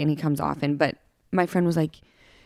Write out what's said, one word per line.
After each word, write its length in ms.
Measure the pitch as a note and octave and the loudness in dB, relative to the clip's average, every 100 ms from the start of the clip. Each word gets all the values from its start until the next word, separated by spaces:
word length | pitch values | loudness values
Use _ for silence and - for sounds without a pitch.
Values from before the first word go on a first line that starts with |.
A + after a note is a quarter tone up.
and 80 | D3 | 0
he 60 | D3+ | 0
comes 240 | D#3+ C#3+ | 0 -2
often, 380 | - - C#3+ D3 | -2 -2 -2 0
but 180 | D3 - _ _ - | 0 -2 _ _ -4
my 120 | F#3 F3 | -2 0
friend 220 | F#3 F3 | 2 0
was 80 | E3 | 0
like, 220 | D#3 - _ _ _ - | -2 -4 _ _ _ -20